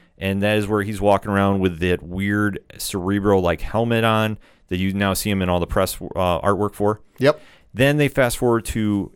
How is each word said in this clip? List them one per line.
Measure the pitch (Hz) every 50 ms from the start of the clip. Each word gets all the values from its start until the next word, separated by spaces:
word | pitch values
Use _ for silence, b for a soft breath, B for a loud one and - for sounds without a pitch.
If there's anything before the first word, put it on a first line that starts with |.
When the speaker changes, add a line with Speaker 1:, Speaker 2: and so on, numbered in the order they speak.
| b b b -
Speaker 1:
And | - 95 98 98 101
that | 104 107
is | 107 104 98
where | 107 104 98
he's | 107 107 95
walking | 101 104 98 95 - 107
around | 101 98 98 98 98 98
with | 92 92 85 80
that | 87 90 90 87 -
weird | 85 90 95 98 101 101 104 104 104 98 - - _ - -
Cerebro-like | - - - 98 87 95 101 104 95 104 98 95 90 85 82 -
helmet | - - - 110 117 117 117 113 113
on | 113 110 110 110 107 107 - b b b b b -
that | 95 90
you | 95 95 95
now | 98 101 98 95
see | - - 107
him | 101 98 92
in | 90
all | 90 87
the | 85
press, | - - 104 95 - - -
uh, | 92 - - - 92 90 87 78
artwork | - 101 101 90 104 101 -
for. | - 104 101 107 - - - _ -
Speaker 2:
Yep. | 127 139 151 B B B B B B B _
Speaker 1:
Then | 98 131 139 147
they | 151 147 131
fast | - 143 131 117 - -
forward | 127 123 117 117 110
to | - - 113 110 104 104 101 92 - -